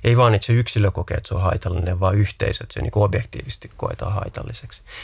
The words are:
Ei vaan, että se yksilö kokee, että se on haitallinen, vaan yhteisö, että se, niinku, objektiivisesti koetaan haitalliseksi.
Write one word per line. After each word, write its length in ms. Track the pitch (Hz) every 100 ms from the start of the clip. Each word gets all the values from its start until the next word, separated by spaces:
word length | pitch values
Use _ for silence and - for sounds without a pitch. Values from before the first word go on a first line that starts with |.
Ei 140 | 113 120
vaan, 180 | 120 104
että 120 | -
se 60 |
yksilö 380 | 117 117 110 101
kokee, 260 | - - -
että 100 | -
se 80 | 87
on 60 |
haitallinen, 580 | 92 87 87 87 87 90
vaan 160 | 95 101
yhteisö, 480 | 101 - - -
että 100 | -
se, 80 | -
niinku, 220 | - 104
objektiivisesti 680 | 101 101 - - - - - -
koetaan 360 | - - 104
haitalliseksi. 680 | 101 98 - - 113 - - - -